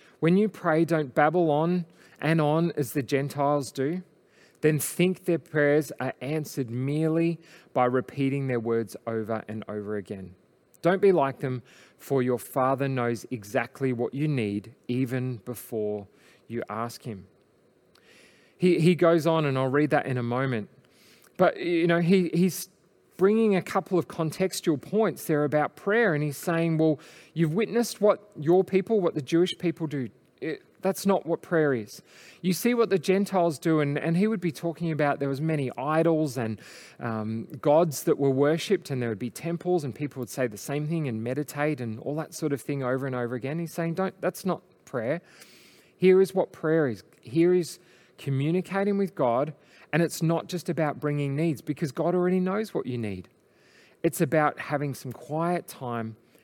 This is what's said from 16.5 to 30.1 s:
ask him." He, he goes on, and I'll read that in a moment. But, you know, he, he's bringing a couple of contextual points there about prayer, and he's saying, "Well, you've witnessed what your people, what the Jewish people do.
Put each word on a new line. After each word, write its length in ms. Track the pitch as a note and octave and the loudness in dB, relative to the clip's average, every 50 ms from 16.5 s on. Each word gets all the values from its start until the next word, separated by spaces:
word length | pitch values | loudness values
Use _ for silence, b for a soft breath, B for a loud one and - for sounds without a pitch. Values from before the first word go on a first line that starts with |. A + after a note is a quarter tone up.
| A#2 A#2 - - | -8 -8 -6 -6
ask 340 | G#2+ A2 A#2 A#2+ - - | -4 -4 -4 -6 -6 -12
him." 240 | - B2+ G#2 F#2 F2 _ _ _ _ _ _ _ _ _ _ _ _ _ _ b b b b b b b b b b b b | -12 -12 -12 -12 -14 _ _ _ _ _ _ _ _ _ _ _ _ _ _ b b b b b b b b b b b b
He, 220 | b F3 F#3 E3+ D3+ | b 2 4 4 6
he 160 | D#3 F3+ F3 | 4 4 4
goes 320 | C#3 E3+ E3 E3+ E3 C#3+ | 6 6 4 4 4 4
on, 180 | E3 D#3+ D#3+ D3+ | 2 2 2 2
and 140 | C#3 C3 C3 | 0 0 0
I'll 80 | C3+ | 0
read 240 | C3 C3 D3 D3+ C#3+ | 2 2 2 2 2
that 160 | D#3 D3 - | 2 0 0
in 100 | C3+ B2+ | 0 -4
a 60 | B2 | -2
moment. 460 | A#2+ A#2 A#2+ B2+ C3+ C3+ B2 G#2+ G2+ - _ - _ b b b b b b b b b b | -2 -2 -2 -2 -2 -2 -2 -4 -6 -8 _ -20 _ b b b b b b b b b b
But, 220 | - F3+ - - - | 2 2 2 2 0
you 300 | F3 E3+ F3 E3 E3+ E3+ | -2 0 0 2 2 2
know, 100 | E3+ E3+ | 2 2
he, 320 | E3+ E3+ G3+ F#3+ F3 - | 4 4 4 4 4 2
he's 360 | - E3+ F#3+ F3+ - - - - _ _ _ _ _ _ _ _ - | 2 2 2 2 0 -4 -12 -14 _ _ _ _ _ _ _ _ -2
bringing 400 | - F#3 G3+ A3 A3+ A3+ G#3+ G3 | 2 4 4 4 4 4 4 2
a 60 | F3 | 0
couple 360 | - - - G3 E3 - F#3+ E3+ | -2 0 -2 -2 -2 2 0 0
of 80 | - | 0
contextual 720 | - - - D#3+ D3+ - - F#3+ F3+ - - - F3 D3+ B2 | -2 -4 -4 -4 -4 -2 -2 -2 -2 -2 -2 -2 -2 -2 -2
points 440 | - - F#3+ A3 A3 F3 B2+ - - | -4 -4 0 0 2 2 0 -2 0
there 180 | - D#3 D3 | 0 0 2
about 320 | D3 C3+ D3+ D3+ C#3+ - _ | 2 2 2 2 0 0 _
prayer, 400 | - - G3 G#3 A#3 A#3 F#3+ D3+ | -6 -2 0 2 4 4 2 2
and 80 | D3 | 0
he's 140 | D3+ D3 C3+ | -2 -4 -4
saying, 420 | - - F3+ E3 E3 E3 E3 D#3+ D#3 | -4 -4 -2 0 0 2 2 2 4
"Well, 220 | D#3+ D#3 C#3+ B B B B B B B B | 4 4 2 B B B B B B B B
you've 200 | D#3 E3+ D3+ D#3+ | 0 0 2 2
witnessed 460 | G#3+ G#3 - G3 A#3+ A#3 - - - | 0 -2 0 0 -2 -2 -2 -2 2
what 300 | G3+ G#3 E3 - - - - | 4 4 4 4 -2 -18 -12
your 260 | D3+ C#3 D#3 F3+ F#3+ | -4 2 4 4 4
people, 380 | F3+ - F#3+ F#3+ F#3+ - A3+ G#3 | 4 4 2 0 2 2 0 2
what 160 | F3 - - | 2 2 0
the 60 | - | -2
Jewish 360 | B2+ - E3 E3 F#3 F3 - - | -4 2 2 2 2 2 -2 -4
people 300 | - E3+ - - E3 C#3+ | -4 -4 -4 -4 -6 -6
do. 200 | D3 C#3 B2 G#2+ | -4 -6 -6 -6